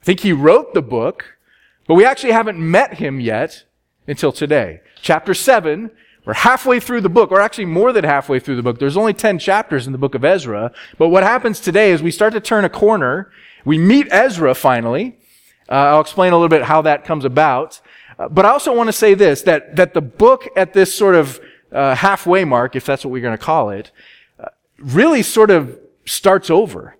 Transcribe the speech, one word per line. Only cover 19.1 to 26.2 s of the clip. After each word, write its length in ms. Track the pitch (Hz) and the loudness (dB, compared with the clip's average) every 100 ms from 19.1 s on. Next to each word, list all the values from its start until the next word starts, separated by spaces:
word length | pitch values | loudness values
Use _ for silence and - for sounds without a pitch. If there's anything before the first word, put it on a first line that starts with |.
this, 280 | 196 196 139 | 4 4 2
that, 340 | - 156 - 156 | 0 0 -2 -2
that 160 | 180 | 0
the 60 | 175 | 0
book 480 | 143 - 220 254 - - | -6 2 2 4 -2 -4
at 160 | 185 | -2
this 200 | 196 190 | 2 0
sort 200 | - 202 | 2 2
of, 260 | 175 143 131 - _ _ | 4 2 -6 -20 _ _
uh, 240 | - 139 | -4 -2
halfway 500 | 127 196 196 - 180 | 0 0 -2 0 0
mark, 300 | 175 123 127 | 2 0 -2
if 100 | 131 | -6
that's 200 | - 139 | -6 -6
what 80 | 143 | -6
we're 100 | 127 | -8
gonna 160 | 120 110 | -6 -6
call 320 | - 160 113 | -2 -2 -2
it, 220 | 101 110 _ - _ _ _ | -6 -14 _ -20 _ _ _
uh, 60 | - _ _ _ | -20 _ _ _
really 440 | 143 135 285 302 | -4 2 2 2
sort 280 | - - 214 | -2 2 4
of 280 | 180 135 - _ _ | 4 0 -12 _ _
starts 460 | - - | -12 -2